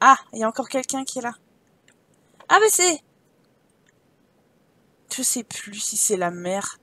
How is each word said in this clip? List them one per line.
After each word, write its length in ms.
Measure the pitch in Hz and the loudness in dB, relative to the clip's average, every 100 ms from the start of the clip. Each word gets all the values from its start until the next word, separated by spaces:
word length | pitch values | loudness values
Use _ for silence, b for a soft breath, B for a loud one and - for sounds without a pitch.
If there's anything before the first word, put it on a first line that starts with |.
Ah, 160 | 247 262 - | 6 6 4
il 60 | 226 | -4
y 60 | |
a 40 | 220 | -4
encore 200 | 233 240 | -2 -4
quelqu'un 360 | 269 254 262 | -4 -4 -6
qui 140 | 269 254 | -8 -8
est 40 | |
là. 120 | 240 226 _ _ _ _ _ _ _ _ _ - - | -8 -10 _ _ _ _ _ _ _ _ _ -14 2
Ah, 100 | 370 | 4
mais 100 | 427 | 6
c'est... 320 | - 359 311 _ _ _ _ _ _ _ _ _ _ _ _ _ _ _ _ _ _ _ _ - | 4 2 0 _ _ _ _ _ _ _ _ _ _ _ _ _ _ _ _ _ _ _ _ -14
Je 80 | - | -6
sais 220 | 262 247 | -4 -4
plus 340 | 220 - - 208 | -6 -14 -14 -10
si 180 | - 214 | -6 -2
c'est 200 | - 190 | -2 0
la 140 | 175 | -2
mère. 480 | 175 175 196 - - | -4 -6 -6 -6 -12